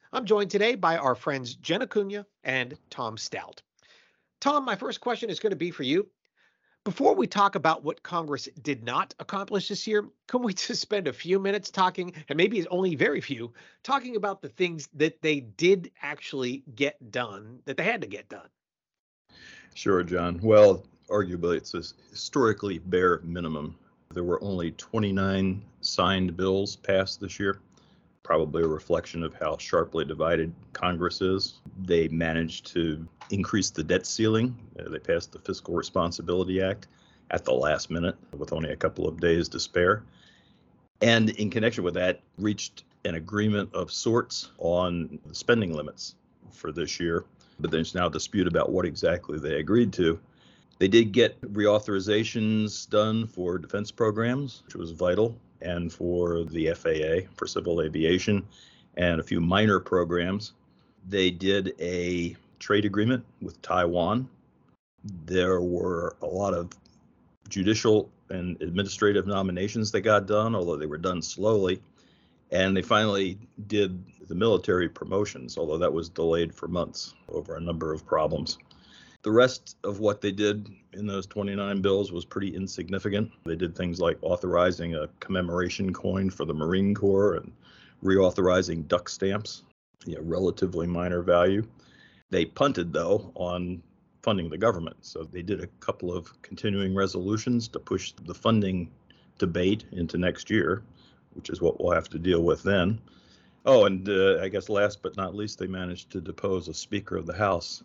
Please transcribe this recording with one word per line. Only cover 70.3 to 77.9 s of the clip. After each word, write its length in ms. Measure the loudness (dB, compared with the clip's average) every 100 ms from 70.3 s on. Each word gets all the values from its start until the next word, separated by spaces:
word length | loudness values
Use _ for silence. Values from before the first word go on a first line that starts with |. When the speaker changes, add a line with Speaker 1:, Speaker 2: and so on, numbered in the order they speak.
| 2 2
Speaker 2:
although 220 | 0 -2 -2
they 100 | -4
were 100 | -4
done 240 | -4 -4
slowly. 640 | -6 -2 2 4 2 0 -6 _ _ _ _ _ -4
And 240 | 0 2
they 60 | 2
finally 580 | 4 4 4 2 0 -4 -14 -16 -2
did 360 | 0 2 -2 -12 -18 -8
the 60 |
military 540 | 0 4 4 4 2 0
promotions, 720 | -4 -4 -2 -2 -6 -10 -6
although 180 | -2 0
that 160 | 0
was 160 | 0 -4
delayed 460 | -2 2 2 0
for 120 | -4 -6
months 480 | -4 -4 -8 -14 -16 -10
over 280 | -10 -8 -8
a 40 |
number 320 | -6 -4 -4